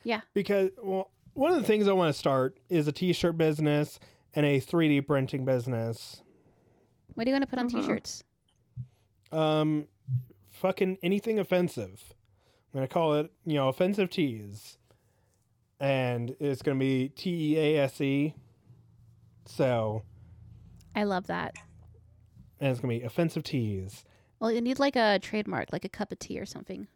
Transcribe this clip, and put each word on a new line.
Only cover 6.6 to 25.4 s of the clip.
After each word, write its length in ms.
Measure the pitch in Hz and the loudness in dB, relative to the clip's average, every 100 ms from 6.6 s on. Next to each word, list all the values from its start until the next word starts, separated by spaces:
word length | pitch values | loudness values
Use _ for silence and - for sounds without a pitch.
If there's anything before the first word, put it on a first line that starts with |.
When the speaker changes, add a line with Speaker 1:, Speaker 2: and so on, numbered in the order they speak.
| _ _ _ _ _ | _ _ _ _ _
Speaker 1:
What 100 | - | -4
do 60 | 233 | 0
you 60 | 269 | 2
wanna 120 | 277 | 0
put 120 | 254 | -2
on 100 | 240 | -2
Speaker 3:
Mm-hmm. 120 | 233 | -2
Speaker 1:
t-shirts? 420 | 202 214 - - - _ _ _ _ - - _ _ _ - | 0 -2 -4 -14 -16 _ _ _ _ -16 -16 _ _ _ -6
Speaker 2:
Um, 560 | 160 156 156 156 151 147 _ - 127 - - _ | 0 2 4 2 0 -4 _ -4 -4 -4 -20 _
fucking 480 | - 185 190 185 190 | -4 -2 0 0 0
anything 340 | 175 202 226 214 | 0 0 0 -2
offensive. 720 | 180 185 180 - 95 98 - - _ _ _ _ _ | 2 2 2 -2 -10 -12 -20 -20 _ _ _ _ _
I'm 60 | 135 | -6
gonna 80 | 131 | -2
call 260 | 180 160 147 | 0 2 0
it, 160 | 151 _ - | -2 _ -4
you 80 | 147 | 0
know, 120 | 135 | 2
offensive 400 | 127 185 202 185 | 2 0 2 -2
tees. 680 | - 147 110 104 107 - - _ _ _ _ _ _ _ _ _ - | 0 -2 -2 -10 -16 -18 -20 _ _ _ _ _ _ _ _ _ -4
And 560 | 139 135 123 120 120 131 | 0 2 2 -2 -4 -4
it's 220 | 143 131 | -4 -2
gonna 160 | - 135 | 0 0
be 300 | 135 131 131 | 2 2 0
T 440 | - 190 170 151 | -4 -4 -2 0
E 40 | 156 | 2
A 260 | 151 156 | 4 4
S 180 | 135 - | 2 0
E. 320 | 139 139 147 - - _ _ - - _ - - _ _ - | 0 2 0 -4 -20 _ _ -20 -20 _ -20 -20 _ _ -14
So. 580 | - 135 120 110 107 - - - - - - - - - 214 | -2 0 2 0 -4 -8 -20 -20 -20 -20 -20 -20 -20 -8 -4
Speaker 1:
I 80 | |
love 240 | 208 185 202 | -2 -2 -4
that. 280 | 175 170 - - - - - - _ _ - - - | -6 -6 -10 -20 -20 -20 -20 -20 _ _ -20 -20 -4
Speaker 2:
And 120 | 139 | -2
it's 80 | 127 | -2
gonna 140 | 127 | -2
be 80 | 117 | -4
offensive 400 | 120 - 165 165 | -4 -2 -2 -2
tees. 600 | - 131 110 98 95 - - _ _ - | -4 -2 -2 -4 -8 -14 -20 _ _ -6
Speaker 1:
Well, 120 | 226 | -2
you 100 | 233 | 0
need, 180 | 233 262 | 0 0
like, 160 | 277 262 | 0 2
a 220 | 220 196 | 4 2
trademark, 520 | - 214 | 0 -6